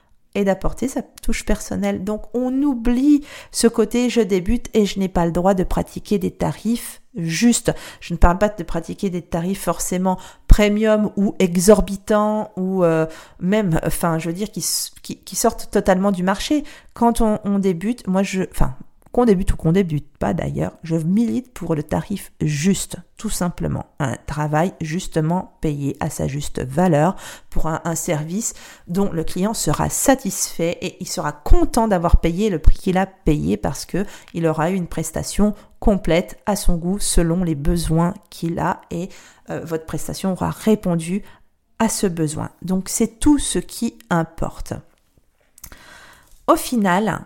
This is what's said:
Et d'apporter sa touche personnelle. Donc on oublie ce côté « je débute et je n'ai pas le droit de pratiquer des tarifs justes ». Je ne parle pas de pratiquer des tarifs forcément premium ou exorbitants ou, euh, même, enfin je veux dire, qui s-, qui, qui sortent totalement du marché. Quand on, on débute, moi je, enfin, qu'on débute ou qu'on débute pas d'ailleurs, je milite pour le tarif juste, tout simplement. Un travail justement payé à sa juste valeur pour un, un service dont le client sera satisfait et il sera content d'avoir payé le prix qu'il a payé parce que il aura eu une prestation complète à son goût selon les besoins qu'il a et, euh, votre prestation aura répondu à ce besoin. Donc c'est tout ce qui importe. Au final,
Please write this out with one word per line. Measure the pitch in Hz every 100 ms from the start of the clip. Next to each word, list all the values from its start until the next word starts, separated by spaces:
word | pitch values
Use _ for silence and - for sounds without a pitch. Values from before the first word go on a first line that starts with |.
| _ _ _ 202
Et |
d'apporter | 196 190 - - 262
sa | 269
touche | - - - - -
personnelle. | 208 - 185 202 202
Donc | 185 214 -
on | 247 254 262
oublie | 294 240 233 240 285 294 - - -
ce | - 233
côté « | 226 214 240 247
je | 233
débute | 196 190 180 233 -
et | 220
je | 202 196
n'ai | 185
pas | 185
le | 170
droit | 170 185
de | 190
pratiquer | 170 185 - - - 202
des | 180
tarifs | - 165 - 214 233 - - -
justes ». | 226 165 160 240 233 - - - -
Je | -
ne | 165
parle | 175 180
pas | 208
de | -
pratiquer | 160 170 - 147 196
des | 175
tarifs | 160 165 175 196
forcément | 180 165 - 180 185 185 - - -
premium | - 208 208 220 214 208 -
ou | 202 -
exorbitants | 190 175 180 202 185 196 - 214 214 214 208 -
ou, | 185 190
euh, | 165 160 160 - - -
même, | 180 214 196 156
enfin | - - 170 160
je | 165
veux |
dire, | 170 208
qui | 175
s-, | - - - -
qui, | - -
qui | - -
sortent | 226 226 -
totalement | 214 202 185 202
du | 180
marché. | 180 208 - 302 285 - -
Quand | - 233 233
on, | 220 214
on | 196 202
débute, | 190 170 202 240 -
moi | 190
je, | 196 190 -
enfin, | - 135 - - - _
qu'on | -
débute | 240 185 -
ou | -
qu'on | 160
débute | 185 180 147 - -
pas | 202
d'ailleurs, | 180 143 143 175 -
je | 165
milite | 165 156 202 226 233 -
pour | - 170
le | 156
tarif | - 175 - 202 - -
juste, | 151 147 180 185 - 185 - -
tout | 208
simplement. | - 175 - 156 147 - -
Un | 135 117 -
travail | 147 151 151 185 -
justement | 156 175 - 165 156 180 - _
payé | 160 143 139 -
à | 165
sa | - 151
juste | 139 - -
valeur | 127 139 185 147 165 - - - -
pour | - 156
un, | 160
un | 170
service | 165 - 151 156 190 - - - - -
dont | 175 202
le | 160
client | 160 - 202
sera | 226 160 151 151
satisfait | - - 262 196 - - - 170 -
et | 185 -
il | 180
sera | - 151
content | 151 - 349 330 233 226
d'avoir | 180 170 -
payé | 170 170 214
le | 160
prix | - -
qu'il | 196 180
a | 190
payé | - - 151 151 202
parce | - 139 -
que | 170 208 - -
il | 170 160
aura | 156 160
eu |
une | 190 165
prestation | - - 147 143 - 208 208 - -
complète | 226 190 180 165 - -
à | -
son | 202 - 175
goût | 175 202
selon | - - 170 175
les | 175
besoins | 143 156 175 160 160 175 - -
qu'il | - 165 151
a | 160 - -
et, | 170 185 - - _ -
euh, | 160
votre | 160 160 160
prestation | 156 - 147 190
aura | 180 165
répondu | 156 220 214 180 170 160 202 - - _ _ _ -
à | 233
ce | - 180
besoin. | 170 151 151 110 -
Donc | 175 190 185
c'est | - 220 -
tout | 294 285
ce | - 180
qui | - - 233 - -
importe. | 170 160 - - - - - - _ _ _ _ _ _ _ - - - - - - _ - -
Au | 320
final, | - 240 202 180 214 -